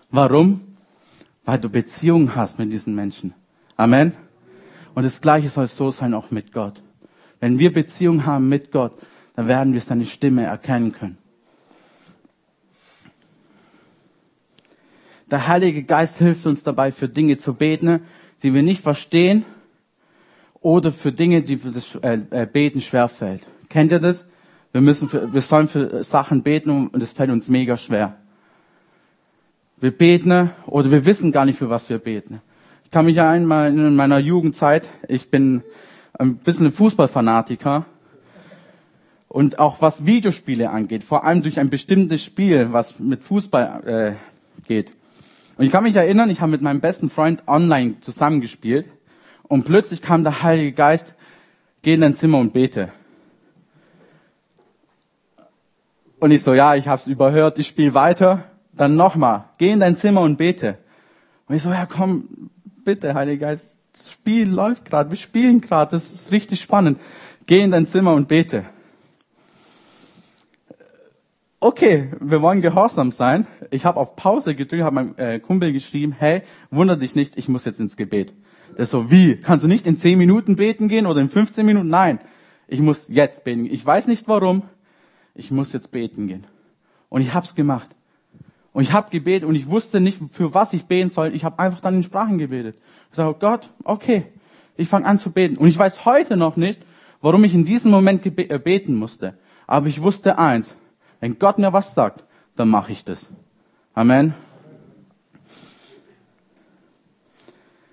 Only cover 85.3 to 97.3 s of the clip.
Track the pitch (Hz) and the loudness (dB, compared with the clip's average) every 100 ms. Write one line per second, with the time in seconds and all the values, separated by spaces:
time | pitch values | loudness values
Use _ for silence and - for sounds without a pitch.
85.3 | - - 135 139 123 - 127 113 - 101 | -18 -6 -6 -4 -8 -10 -10 -10 -8 -10
86.3 | 95 - _ _ _ _ _ _ 131 123 | -10 -18 _ _ _ _ _ _ -4 -2
87.3 | 170 175 - 143 123 - _ _ _ _ | -4 -6 -4 -2 -2 -8 _ _ _ _
88.3 | _ - _ _ - 131 202 214 170 151 | _ -20 _ _ -4 0 0 -2 -6 -2
89.3 | 190 156 156 131 214 - 196 190 190 151 | -2 -2 -4 -2 -4 -2 0 0 -2 -10
90.3 | - 165 185 220 175 - 180 180 165 160 | -6 -2 0 0 -4 -4 -2 -2 -4 -6
91.3 | 151 160 - 185 180 190 185 175 196 220 | -4 -8 -4 -4 -4 -4 -2 -2 -4 -4
92.3 | 175 139 127 113 - _ _ _ - 156 | -4 -4 -8 -10 -14 _ _ _ -4 -4
93.3 | 156 202 233 - - - 208 - 208 - | -2 -2 -2 -6 -12 -6 -6 -2 -2 -2
94.3 | _ _ _ _ - 165 196 156 202 180 | _ _ _ _ -10 -2 0 2 0 0
95.3 | 185 175 135 165 165 190 - 233 277 - | -2 -2 2 2 4 0 0 0 2 2
96.3 | 190 160 170 185 226 _ _ _ _ 151 | -2 -2 -2 -4 -6 _ _ _ _ 2